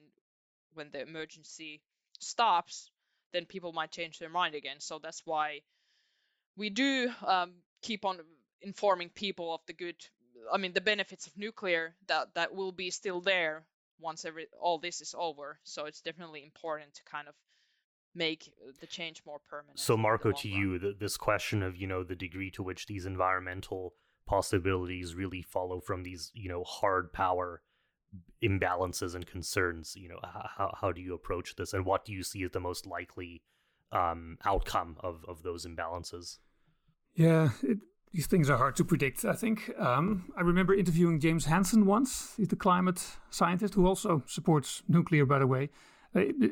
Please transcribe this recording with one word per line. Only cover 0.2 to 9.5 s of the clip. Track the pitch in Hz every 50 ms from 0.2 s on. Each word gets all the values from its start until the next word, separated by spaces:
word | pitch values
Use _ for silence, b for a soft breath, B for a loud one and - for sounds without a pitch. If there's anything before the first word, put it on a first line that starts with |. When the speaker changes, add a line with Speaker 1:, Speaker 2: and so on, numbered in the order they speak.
| _ _ _ _ _ _ _ _ _ _ 160
Speaker 1:
when | 160 147 147
the | 143 143 127
emergency | 135 160 160 160 156 - 160 151 - - - 160 156 151 151 _ _ _ _ _ _ - -
stops, | - - - - 233 220 185 170 - - - - - - _ _ _ _ _ _ _ _ -
then | 175 170
people | - - 190 175 175 160
might | 165 156 160
change | - - 170 165 151 -
their | 170 160
mind | 165 175 180 165 151
again. | 147 139 135 139 147
So | - - 160 156
that's | 147 160 165 - -
why | 165 160 156 151 151 147 147 - _ _ _ _ _ _ _ _ _ _ _ _ _ _ _ _ _ _
we | - 208 214
do, | 202 226 269 277 269 262 247 247 233 - -
um, | - 190 185 175 180 180 175 170 _ _ _ -
keep | - 220 196 -
on | 196 185 175 160 160 165 143 _ _ _ _
informing | - 202 185 - - 208 190 180 175 175
people | - - 208 196 185 - 175 165